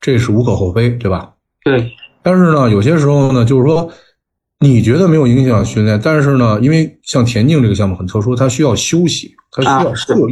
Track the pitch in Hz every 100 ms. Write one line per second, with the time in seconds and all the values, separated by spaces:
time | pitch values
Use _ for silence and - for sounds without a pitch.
0 | - 120 117 107 120 90 92 98 123 120
1 | 98 90 - _ _ _ 143 127 117 -
2 | - _ 175 185 170 151 123 101 113 165
3 | 143 143 135 131 117 135 135 160 170 -
4 | _ _ _ _ _ _ 143 120 98 143
5 | 185 156 123 127 131 107 113 110 107 107
6 | 156 151 143 131 120 107 127 160 156 -
7 | - 127 117 104 127 160 117 98 98 90
8 | 90 107 107 123 131 - 147 104 - 165
9 | 170 - - - _ - 135 131 123 117
10 | - 127 120